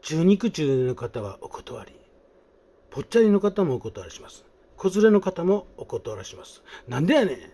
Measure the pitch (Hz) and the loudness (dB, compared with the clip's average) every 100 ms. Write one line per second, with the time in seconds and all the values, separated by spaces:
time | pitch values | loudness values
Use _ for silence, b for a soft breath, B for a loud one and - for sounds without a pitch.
0 | - 156 170 202 226 - 151 135 127 123 | -6 0 4 4 2 -2 0 0 0 -4
1 | 120 123 104 92 - - - 117 104 - | -8 -10 -12 -14 -16 -16 -16 -16 -18 -20
2 | _ _ _ _ _ _ _ _ _ - | _ _ _ _ _ _ _ _ _ -14
3 | - 233 220 202 208 196 180 123 110 101 | -2 2 4 4 2 0 -2 -2 -6 -14
4 | 90 - - - _ _ _ - 190 185 | -18 -18 -20 -20 _ _ _ -6 -4 4
5 | 220 208 190 185 170 202 - - - 117 | 6 6 2 -4 0 0 -2 -18 -10 -10
6 | - 107 - - - - _ B - 123 | -10 -14 -14 -18 -20 -20 _ B -10 -4
7 | 165 302 208 131 - | 2 2 2 -4 -14